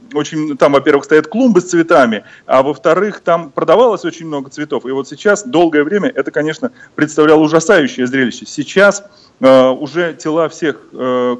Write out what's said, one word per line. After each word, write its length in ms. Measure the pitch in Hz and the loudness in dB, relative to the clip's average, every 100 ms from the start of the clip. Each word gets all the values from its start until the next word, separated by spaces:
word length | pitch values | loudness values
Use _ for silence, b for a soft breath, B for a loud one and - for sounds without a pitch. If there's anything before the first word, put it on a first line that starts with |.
| - 143 | -10 -6
очень, 420 | 147 156 156 139 | -6 -6 -6 0
там, 140 | 156 | 2
во-первых, 340 | 139 135 143 - | 4 2 0 2
стоят 220 | 156 156 | 0 0
клумбы 340 | 220 262 180 | 0 2 2
с 40 | 175 | 0
цветами, 580 | 170 165 165 120 107 B B - | -2 2 2 2 0 B B -2
а 160 | 131 | 0
во-вторых, 580 | 131 143 165 170 208 - | 0 -2 -2 0 -2 -4
там 280 | - 170 160 | -2 -2 -4
продавалось 540 | - 156 202 247 190 170 | -4 0 4 2 0 -6
очень 200 | - 165 | -10 -10
много 240 | 147 135 | -10 -10
цветов. 380 | - 147 131 117 | -12 -8 -6 -6
И 40 | |
вот 160 | 135 131 | -8 -8
сейчас 380 | 143 208 202 127 | -4 -2 -2 0
долгое 380 | 147 170 151 | 0 2 2
время 260 | 147 202 156 | 0 -2 -2
это, 220 | - 147 | -4 -4
конечно, 400 | 156 151 156 123 B B - | -4 -4 -6 -8 B B -6
представляло 460 | 147 - 151 156 | -2 2 4 4
ужасающее 680 | 151 160 165 190 131 - 127 | 4 2 2 2 2 -2 -4
зрелище. 400 | 135 123 - 107 | -2 -2 -6 -12
Сейчас, 560 | - 143 190 202 190 - b b _ | -10 -4 2 2 2 -8 b b _
э, 300 | 131 131 131 | 4 6 4
уже 460 | 127 143 160 175 143 | 0 -6 -4 -4 -6
тела 340 | 156 156 156 | -4 -2 -4
всех, 280 | - 156 135 - | -4 -6 -6 -12
э, 420 | - 127 127 123 | -8 -4 -2 -2